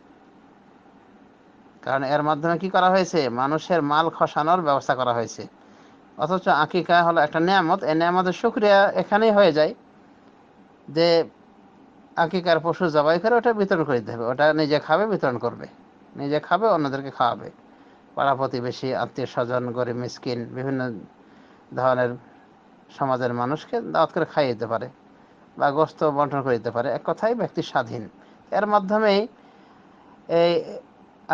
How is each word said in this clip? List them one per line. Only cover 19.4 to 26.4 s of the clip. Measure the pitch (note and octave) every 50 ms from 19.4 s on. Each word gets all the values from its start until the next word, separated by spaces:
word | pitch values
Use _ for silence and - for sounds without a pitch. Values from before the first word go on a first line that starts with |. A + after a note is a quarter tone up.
| B2 A#2 B2+ B2 B2 B2 A2+
গরিব | B2 B2 A#2+ A#2+ A#2+
মিসকিন, | B2 A#2 - - - C#3 B2 A#2 A#2 A#2+ B2
বিভিন্ন | B2+ B2+ C#3 C3+ C3 B2+ B2 A2+ F#2 - - _ _ - - - - - - - _ _ _ -
ধরনের | B2 B2+ C3 B2+ B2+ B2 A#2+ B2 B2+ - - - - - _ _ _ _ _ _ _ _ _ -
সমাজের | - C#3+ C3+ C3 A#2+ B2+ A#2+ A#2+ A#2+
মানুষকে | A#2+ B2 D3+ D#3 - - - A#3 A#3 - D#3+
দাওয়াত | D#3+ D#3+ D3 -
করে | F#3 D#3 - -
খাইয়ে | D#3+ D3 C3 A#2+
দিতে | G#2 A#2 A2 A#2
পারে | A2 A#2+ B2+ - _ _ _ - _ - _ - _ - - _
বা | - C3+ C#3+ C3+
গোশত | D3+ D#3 D3+ - - E3+ D#3 C#3+
বন্টন | C#3 D3 C3+ C#3+ C#3